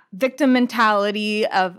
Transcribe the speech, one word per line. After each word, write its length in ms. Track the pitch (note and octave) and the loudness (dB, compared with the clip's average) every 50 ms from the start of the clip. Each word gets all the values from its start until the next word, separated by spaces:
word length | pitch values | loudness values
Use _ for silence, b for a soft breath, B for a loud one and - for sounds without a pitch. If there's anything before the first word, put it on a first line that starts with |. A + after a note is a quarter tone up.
| _ _ - | _ _ -8
victim 400 | F#3 C4 B3+ C4 - D#4 C4 B3+ | -4 -4 -4 -2 0 2 2 4
mentality 920 | B3+ B3 B3 - A#3 A#3 G#3+ G#3+ G3+ G3+ G#3 G3+ G#3+ G#3+ G#3+ G#3+ G#3 G#3+ - | 2 2 0 0 0 2 2 2 2 0 -2 -2 -2 -4 -2 -2 -2 -2 -2
of, 300 | - G3 F#3 F#3 F3 | 0 0 -2 -2 -4